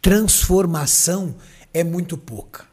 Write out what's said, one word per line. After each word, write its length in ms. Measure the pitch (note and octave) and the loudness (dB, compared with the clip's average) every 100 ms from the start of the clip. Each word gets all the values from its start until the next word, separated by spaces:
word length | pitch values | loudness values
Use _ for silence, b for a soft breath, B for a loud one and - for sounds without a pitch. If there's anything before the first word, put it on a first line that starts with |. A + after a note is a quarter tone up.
transformação 1300 | - G3+ G#3+ - - F3+ F3+ D#3+ C#3 - - F#3 F3+ - B B B | 4 4 4 0 2 2 2 -2 0 0 0 -2 -4 -10 B B B
é 120 | D#3+ | -4
muito 340 | E3+ E3+ F3 D#3 | -2 -4 -6 -10
pouca. 460 | - A2 - - - | -12 -16 -16 -20 -20